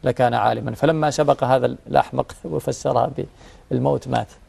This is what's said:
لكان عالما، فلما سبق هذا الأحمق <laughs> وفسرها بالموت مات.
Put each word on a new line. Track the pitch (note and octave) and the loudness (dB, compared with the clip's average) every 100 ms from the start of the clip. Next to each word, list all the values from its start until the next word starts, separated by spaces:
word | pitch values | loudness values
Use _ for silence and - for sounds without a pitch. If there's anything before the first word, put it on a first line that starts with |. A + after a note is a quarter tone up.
لكان | C#3 A#2+ B2 | -2 2 2
عالما، | A#2 G#2+ A#2 A#2 A2+ | 4 2 0 -4 -2
فلما | D3 D#3+ D3+ | 0 2 0
سبق | C#3 D3 C#3 | 0 2 2
هذا | B2 C3 B2 | 2 2 2
الأحمق | C3 - C#3 C3 C3 B2+ - | -4 0 0 0 -2 -6 -6
<laughs> | - | -6
وفسرها | D#3+ - C3 C#3+ B2 B2 C3 C#3+ - - - - | -4 -4 -4 -2 0 0 -4 -10 -12 -20 -20 -6
بالموت | B2+ C3+ C3+ B2+ | -2 0 0 -2
مات. | B2 A2+ - | -4 -4 -12